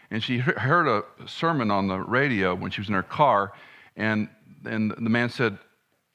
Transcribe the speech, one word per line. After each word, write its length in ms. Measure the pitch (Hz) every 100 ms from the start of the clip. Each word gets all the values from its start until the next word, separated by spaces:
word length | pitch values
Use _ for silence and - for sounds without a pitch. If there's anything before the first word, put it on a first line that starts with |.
| _
And 140 | 110
she 160 | 110 123
he-, 120 | 127
heard 360 | - 131 170 156
a 160 | 107 - - -
sermon 420 | - 165 160 110
on 180 | 101 98
the 120 | 95
radio 560 | 92 120 143 110 92 90
when 160 | 98
she 80 | -
was 80 | 101
in 80 | 98
her 80 |
car, 500 | 90 - 147 104 98 - - - - -
and, 320 | 107 107 107 - - - 117
and 260 | 113 107
the 180 | - 117
man 200 | 117 120
said, 280 | - 117 101 - _ _ _ _